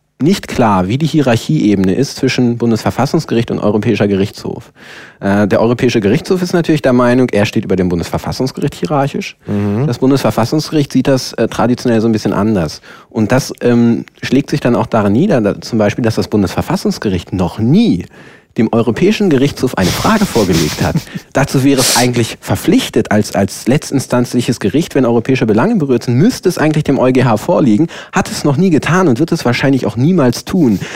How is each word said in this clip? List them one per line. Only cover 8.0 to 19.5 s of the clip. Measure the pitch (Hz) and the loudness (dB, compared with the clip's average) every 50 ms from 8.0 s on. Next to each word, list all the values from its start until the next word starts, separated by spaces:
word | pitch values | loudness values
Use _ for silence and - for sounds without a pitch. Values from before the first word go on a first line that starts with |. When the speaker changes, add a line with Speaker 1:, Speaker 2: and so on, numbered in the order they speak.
| 80 - - 87 - - - - 131 131 - - - 143 - | -4 -4 -6 -6 -6 -6 -6 -4 -6 -6 -4 -4 -4 -4 -4
Speaker 1:
hierarchisch. | - 180 170 156 139 139 143 - - 196 - - _ _ | -6 -6 -4 -2 -2 -2 -2 -4 -6 -8 -10 -12 _ _
Speaker 2:
Mhm. | - 104 101 104 104 101 113 139 | -6 -4 -2 -2 -2 -2 -2 -2
Speaker 1:
Das | 156 120 - | -2 -2 0
Bundesverfassungsgericht | 135 131 143 131 - 113 - 117 113 - 156 156 - - - 151 143 - | 2 2 2 2 2 0 0 0 -2 -2 -2 -2 -2 -2 -2 -2 -2 0
sieht | - 131 123 | 0 0 2
das, | 143 135 127 - - - | 2 0 0 -2 -4 -4
äh, | - 117 - | -2 -2 -2
traditionell | - - 110 120 123 - - 127 117 110 | -2 -2 0 0 0 0 0 0 0 2
so | 107 117 | 2 0
ein | 110 | 0
bisschen | 104 - 107 - | 0 -2 -2 -2
anders. | 92 101 110 110 92 80 147 - - - - - - - _ | 0 0 0 0 0 -2 -4 -6 -10 -16 -20 -20 -20 -20 _
Und | - 113 110 - | -4 -2 0 0
das, | - - - - - - | 0 0 -2 -2 -6 -4
ähm, | - 120 120 120 117 117 113 - - - - _ - | 0 2 4 4 4 4 2 0 -4 -8 -14 _ -6
schlägt | - 123 139 147 - | -2 0 0 0 0
sich | - 143 | -2 -2
dann | - 127 120 | 0 0 0
auch | 98 113 | 0 0
darin | - - 113 101 101 101 | 0 0 0 2 2 2
nieder, | 123 180 220 156 123 104 | 2 2 2 2 2 2
da, | 98 - - | 0 -2 -4
zum | - - - 110 | -6 -4 -2 0
Beispiel, | 107 104 - - 123 | 0 0 0 0 -2
dass | 110 - | -2 -2
das | - - - | -2 -2 0
Bundesverfassungsgericht | - 104 98 - - - 95 - 156 196 - 220 185 - - 107 92 85 - - - | 0 0 0 0 -2 -4 -4 -4 -4 -2 -2 -4 -4 -4 -4 -4 -4 -4 -4 -6 -4
noch | 92 92 82 - - | -4 -4 -4 -4 -2
nie | 107 120 151 214 240 190 104 87 - - - - - - - - _ _ _ | 0 2 4 4 4 2 0 -2 -4 -8 -16 -20 -20 -20 -20 -20 _ _ _
dem | - 117 - - | -2 0 0 0
Europäischen | 117 113 123 110 - 165 202 220 - 208 190 | 0 0 0 0 2 2 2 2 2 2 2
Gerichtshof | 143 123 135 147 | 2 2 2 0